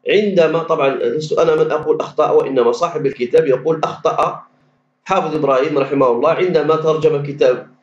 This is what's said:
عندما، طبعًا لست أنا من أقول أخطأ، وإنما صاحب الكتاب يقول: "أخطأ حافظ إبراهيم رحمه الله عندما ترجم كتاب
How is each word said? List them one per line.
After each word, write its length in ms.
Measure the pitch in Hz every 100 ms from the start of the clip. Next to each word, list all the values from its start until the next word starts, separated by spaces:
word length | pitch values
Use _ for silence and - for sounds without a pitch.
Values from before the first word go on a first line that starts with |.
| -
عندما، 500 | 185 208 185 160 165
طبعًا 260 | 160 160 139
لست 500 | 131 120 147 156 -
أنا 160 | 165 156
من 160 | 156
أقول 280 | 151 156 156
أخطأ، 320 | - - 151
وإنما 400 | 151 143 131 117
صاحب 340 | 120 170 151 139
الكتاب 420 | 131 123 156 151
يقول: 340 | 127 156 160
"أخطأ 600 | 160 - - 139 165 - - _ _ _ _ _
حافظ 320 | - 190 160 151
إبراهيم 420 | 139 131 151 147
رحمه 300 | 135 139 131
الله 220 | 117 151
عندما 460 | 165 180 160 147 160
ترجم 480 | 156 156 151 143
كتاب 440 | 143 139 131 123 - _